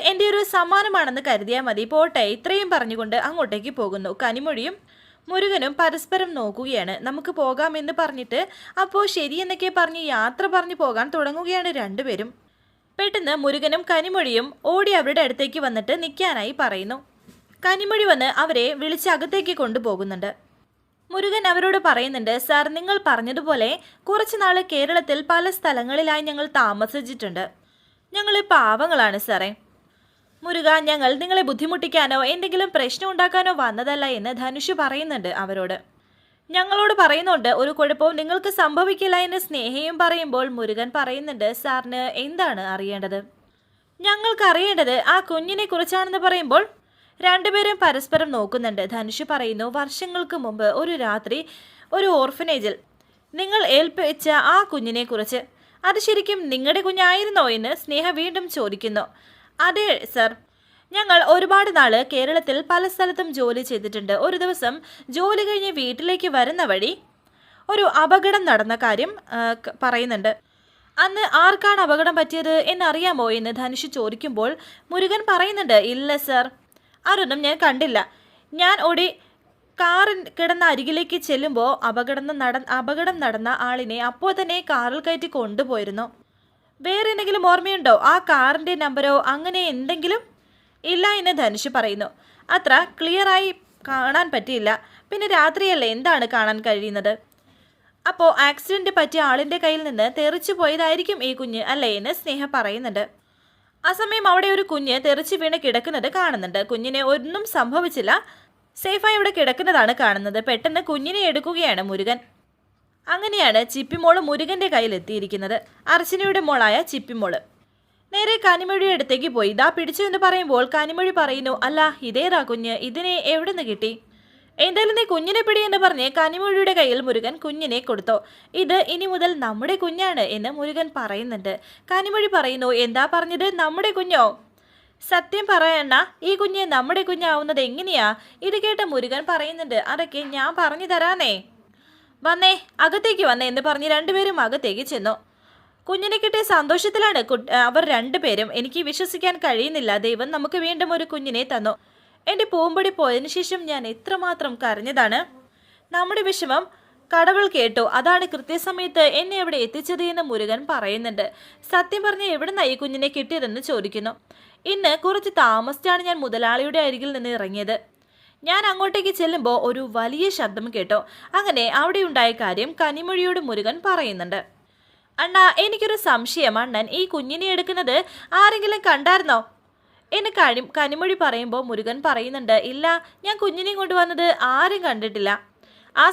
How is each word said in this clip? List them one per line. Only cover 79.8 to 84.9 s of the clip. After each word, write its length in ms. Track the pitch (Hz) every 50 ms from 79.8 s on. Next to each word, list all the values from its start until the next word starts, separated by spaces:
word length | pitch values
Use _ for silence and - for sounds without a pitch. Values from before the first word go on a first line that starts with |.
| 359
കാറിൻ 360 | 339 349 370 392 415 415 381 349 - - -
കിടന്ന 260 | 330 339 349 349 359 330 294
അരികിലേക്ക് 480 | 254 269 269 311 311 339 339 349 349 - -
ചെല്ലുമ്പോൾ 420 | 294 262 277 311 269 233 233 247 277 - - 233
അപകടം 360 | 220 240 240 240 277 269 277 285 302 285 269
നട-, 240 | 247 240 262 262 - 247 254
അപകടം 360 | 247 226 294 302 339 359 370 339 294
നടന്ന 280 | 240 220 214 220 233 254 - 247 247
ആളിനെ 320 | 247 254 254 214 226 240 240 240
അപ്പോൾ 240 | 247 - - 381 381 392
തന്നെ 180 | 381 339 339 359 359 - 302
കാറിൽ 280 | 254 240 247